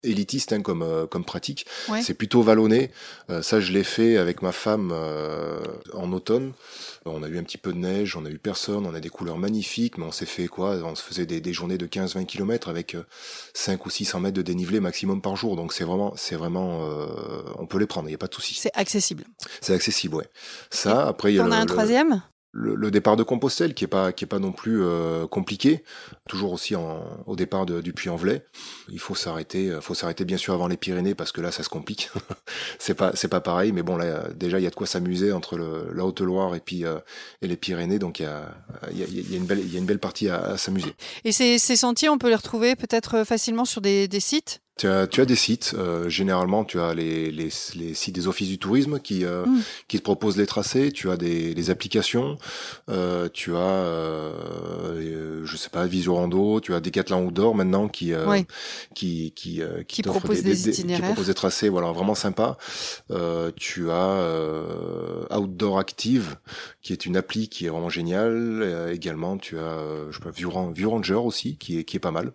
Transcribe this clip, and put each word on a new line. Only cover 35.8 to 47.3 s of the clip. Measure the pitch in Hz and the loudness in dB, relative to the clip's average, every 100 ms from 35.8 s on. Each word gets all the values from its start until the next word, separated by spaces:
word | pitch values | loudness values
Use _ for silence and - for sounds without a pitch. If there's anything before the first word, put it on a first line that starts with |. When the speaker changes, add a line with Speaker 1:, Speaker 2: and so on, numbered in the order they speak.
| 82 | -6
Speaker 1:
la | 82 | -2
Haute-Loire | 92 90 92 92 95 87 | -2 0 0 2 0 -2
et | |
puis, | - 90 | -6 -4
euh, | 85 78 - - - - | -2 -4 -8 -18 -18 -8
et | 95 | -4
les | 87 | -4
Pyrénées, | - 87 85 101 | -4 -2 0 0
donc | 92 78 | 0 -4
il | |
y | 78 | -6
a, | 73 78 82 - - 82 | -6 -10 -16 -16 -14 -10
il | 90 | -6
y | |
a, | 90 | -4
il | 92 87 | -6 -4
y | 90 | -4
a | |
une | 90 | 0
belle, | 101 | 0
il | 92 | 0
y | 87 | -2
a | |
une | 92 | 0
belle | 104 | 0
partie | 98 - 104 | 0 -2 0
à, | 87 | 0
à | 92 98 | -2 -2
s'amuser. | - 95 160 - - - | 0 0 -2 -6 -16 -6
Speaker 2:
Et | 226 | 2
ces, | 214 247 240 | 4 6 6
ces | - 240 | 6 6
sentiers, | 247 240 311 | 4 4 4
on | 294 | 4
peut | 240 | 4
les | 220 | 4
retrouver | - 233 233 262 | 2 2 2 2
peut-être | 240 226 - 226 | 2 0 2 0
facilement | 220 226 - 226 247 | 2 2 0 0 0
sur | - | 0
des, | 202 196 196 | 2 4 4
des | 202 | 2
sites ? | 185 294 - - _ - | 2 2 0 -12 _ 0
Speaker 1:
Tu | 98 | 4
as, | 95 95 | 4 4
tu | - | 6
as | 131 | 6
des | 120 | 6
sites, | - 113 - - | 4 2 0 -2
euh, | 90 85 85 | 0 0 0
généralement | 80 98 92 92 101 107 | 0 2 4 4 4 2
tu | 90 | 0
as | 85 82 | 0 0
les, | 82 80 | 0 0
les, | 80 | -2